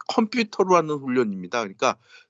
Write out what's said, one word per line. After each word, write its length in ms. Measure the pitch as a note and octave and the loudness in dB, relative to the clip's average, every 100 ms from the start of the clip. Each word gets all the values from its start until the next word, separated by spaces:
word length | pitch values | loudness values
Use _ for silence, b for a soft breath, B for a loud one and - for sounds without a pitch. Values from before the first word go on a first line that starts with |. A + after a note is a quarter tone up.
| - | -4
컴퓨터로 680 | - A3 B3 A3 - F#3 F3+ | 0 0 0 -2 -2 4 4
하는 180 | D#3 | 2
훈련입니다. 640 | D3 C3+ B2+ A2+ F#2+ F2 A#2+ | -4 -2 0 0 -2 -6 -6
그러니까 360 | G#2 F#2 C3 F#2+ b b b | -6 -2 -2 -2 b b b